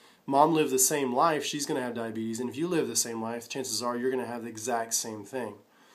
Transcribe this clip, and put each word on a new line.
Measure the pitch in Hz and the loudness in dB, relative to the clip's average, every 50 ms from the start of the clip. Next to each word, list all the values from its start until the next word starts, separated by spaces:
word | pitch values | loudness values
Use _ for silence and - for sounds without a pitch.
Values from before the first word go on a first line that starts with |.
| - - _ _ - | -20 -20 _ _ -2
mom | - 139 139 151 160 | 4 6 8 8 8
lived | 165 156 151 127 | 6 4 2 4
the | 131 131 | 4 4
same | - - 156 147 139 123 120 | 4 4 2 2 0 2 4
life, | 131 156 170 156 147 | 4 4 4 4 2
she's | 147 - - 147 139 | -2 -4 -4 -4 -2
gonna | - 151 135 | -2 -2 -2
have | 127 123 113 | -2 -4 -4
diabetes. | 120 113 113 107 113 113 113 113 113 | -4 -4 -4 -4 -4 -4 -4 -4 -4
And | 127 120 | -4 -4
if | 113 135 | -4 -4
you | 165 180 | -2 0
live | 180 160 135 | 0 0 0
the | 117 113 | 0 0
same | - - 117 117 113 | -2 -2 -2 -2 -4
life, | 113 113 117 120 117 - | -4 -4 -6 -6 -8 -8
chances | - 139 127 127 - 101 | -8 -6 -6 -4 -4 -4
are | 120 120 123 | -2 -2 -2
you're | 120 123 131 | 0 0 0
gonna | 131 127 117 | 0 -2 -2
have | 110 120 120 | -4 -6 -8
the | 110 120 | -8 -10
exact | 117 110 107 127 120 117 113 113 | -10 -8 -4 -2 -2 -2 -2 -2
same | - - - 117 107 107 101 | -2 -2 -2 -4 -8 -10 -10
thing. | - 131 127 117 107 101 - - _ _ _ _ - | -8 -6 -6 -6 -6 -8 -12 -18 _ _ _ _ -20